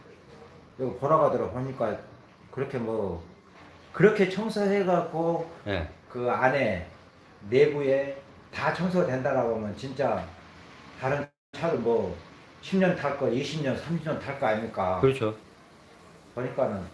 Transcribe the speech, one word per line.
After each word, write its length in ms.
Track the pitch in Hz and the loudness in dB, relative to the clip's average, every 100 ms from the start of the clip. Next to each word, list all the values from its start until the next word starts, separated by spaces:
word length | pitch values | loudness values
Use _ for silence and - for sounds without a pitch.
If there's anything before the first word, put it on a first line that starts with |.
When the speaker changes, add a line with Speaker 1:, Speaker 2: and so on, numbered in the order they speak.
| - - - - - - - - | -20 -20 -20 -20 -20 -20 -20 -6
Speaker 1:
여기 160 | 127 - | -6 -2
보러 200 | 139 156 | 2 4
가더라 320 | 139 131 - | 4 2 -2
보니까 480 | 127 135 131 110 104 - - - - - | -4 -6 -4 -4 -4 -10 -20 -20 -20 -14
그렇게 280 | 127 135 127 | -8 -6 -4
뭐 440 | 113 110 98 85 - - - - - - - | -4 -2 -4 -6 -12 -20 -20 -20 -20 -20 -12
그렇게 380 | - 202 214 185 | 4 6 6 2
청소해갖고 1200 | 202 226 208 202 202 185 170 - 156 165 165 - - 104 | 2 -4 0 2 2 4 2 2 0 0 0 -4 -8 -4
Speaker 2:
네. 200 | 92 82 - - | -4 -4 -10 -14
Speaker 1:
그 220 | 123 123 | -4 -2
안에 560 | 107 127 143 113 90 85 - - - - - 101 | 2 4 4 0 -2 -6 -16 -20 -20 -20 -20 0
내부에 680 | 127 151 147 135 135 139 - - - - | 6 6 4 2 2 0 -8 -14 -20 -14
다 180 | - 143 | -4 -2
청소된다라고 840 | 156 180 180 127 131 135 131 117 110 | 0 0 2 2 0 0 0 0 -2
하면 200 | 104 95 | -4 -8
진짜 480 | 135 131 127 98 87 - - - - - - - | -8 -2 -2 -2 -6 -14 -20 -20 -20 -20 -20 -6
다른 280 | 131 143 143 _ _ | -2 -2 -4 _ _
차를 260 | - 165 131 | -4 -2 0
뭐 360 | 113 113 92 85 - - - - | 2 2 0 -6 -14 -20 -20 -20
십 140 | - 190 | -2 2
년 160 | 180 | 2
탈 220 | - 143 139 | 2 -2 -2
거, 100 | 123 | 0
이십 320 | 120 147 156 | 0 -2 -4
년, 120 | 135 | -2
삼십 300 | 123 147 170 156 | -4 -4 -4 -2
년 140 | - | -6
탈 180 | - 135 | -6 -2
거 80 | 117 | 0
아닙니까? 540 | 110 113 104 92 92 | 0 -2 -2 -2 4
Speaker 2:
그렇죠. 340 | 135 135 107 107 - - - - - - - - - | 2 4 -2 -4 -12 -20 -20 -20 -20 -20 -20 -20 -14
Speaker 1:
보니까는 440 | 123 123 139 117 98 87 | -8 -6 -2 0 -2 -8